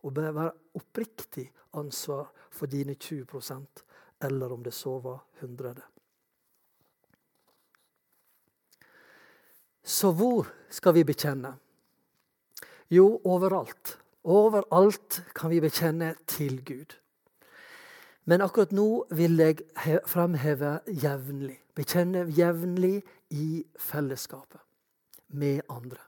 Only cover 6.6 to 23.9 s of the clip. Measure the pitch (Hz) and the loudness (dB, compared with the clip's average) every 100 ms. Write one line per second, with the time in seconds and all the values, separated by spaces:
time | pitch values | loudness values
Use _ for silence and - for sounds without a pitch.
6.6 | _ _ _ _ _ _ _ _ _ _ | _ _ _ _ _ _ _ _ _ _
7.6 | _ _ _ _ _ _ _ _ _ _ | _ _ _ _ _ _ _ _ _ _
8.6 | _ _ _ _ _ - _ _ _ _ | _ _ _ _ _ -20 _ _ _ _
9.6 | _ _ - - 202 165 240 240 - - | _ _ -6 2 2 4 2 2 -2 -10
10.6 | - - 190 165 156 143 147 135 131 131 | -18 2 6 6 6 2 -2 -4 -8 -14
11.6 | _ _ _ _ _ _ _ _ _ - | _ _ _ _ _ _ _ _ _ -20
12.6 | - - _ 170 190 226 190 180 185 185 | -20 -20 _ 8 8 6 0 2 2 0
13.6 | - - - - _ _ 170 190 214 214 | -4 -12 -14 -14 _ _ 4 6 6 4
14.6 | 190 170 202 202 _ - - - 160 170 | 2 6 6 4 _ -10 -10 -8 0 2
15.6 | 156 - 165 160 165 165 - - 143 131 | 2 0 -2 0 -4 -6 -10 -6 -4 -4
16.6 | 127 131 156 - _ _ _ _ _ - | -10 -14 -16 -20 _ _ _ _ _ -20
17.6 | - - - - - _ - 175 196 226 | -20 -20 -20 -20 -20 _ 2 4 4 2
18.6 | 190 196 214 226 - 160 170 165 160 151 | 2 4 2 0 -2 0 2 6 6 4
19.6 | - - - 160 - 175 175 160 143 139 | -4 -8 0 0 0 -2 0 0 -2 -2
20.6 | 147 151 - 175 147 139 131 139 139 131 | -4 -6 -8 -4 -4 -4 -8 -10 -10 -12
21.6 | _ - 143 175 175 185 175 156 175 165 | _ -10 -4 0 0 -2 0 2 2 2
22.6 | 180 180 185 202 - _ _ 147 156 160 | -4 0 0 0 -6 _ _ -6 -4 -4
23.6 | - - - | -8 -12 -8